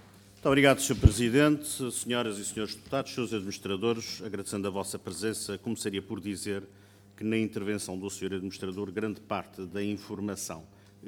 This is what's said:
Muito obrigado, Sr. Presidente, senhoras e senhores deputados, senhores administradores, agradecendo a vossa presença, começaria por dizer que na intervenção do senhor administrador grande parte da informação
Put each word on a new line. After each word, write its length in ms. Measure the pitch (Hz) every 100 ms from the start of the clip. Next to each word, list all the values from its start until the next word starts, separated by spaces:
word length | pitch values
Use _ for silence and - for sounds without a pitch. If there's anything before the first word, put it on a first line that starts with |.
| - - -
Muito 140 | - 147
obrigado, 340 | 139 139 131
Sr. 140 | - 127
Presidente, 960 | 131 101 120 131 151 147 - - 127
senhoras 460 | - 117 123 113 101
e 40 |
senhores 320 | 98 110 104 -
deputados, 380 | - 135 131
senhores 200 | - 113
administradores, 880 | 110 95 98 98 98 113 113 107 - 95
agradecendo 420 | 98 98 104 98
a 40 |
vossa 280 | 95 95 98
presença, 580 | - 85 110 104 - 98
começaria 420 | 120 107 104 98
por 180 | 98 107
dizer 420 | 95 92 104 98 98 - - - - -
que 80 |
na 140 | 107 113
intervenção 600 | 107 113 98 104 - 92
do 120 | 98
senhor 240 | - 95
administrador 580 | 95 95 - 95 92 98
grande 300 | 92 110 98
parte 440 | - 101 - - 92
da 160 | 95
informação 840 | 101 104 - 104 104 95 - 82 - - - -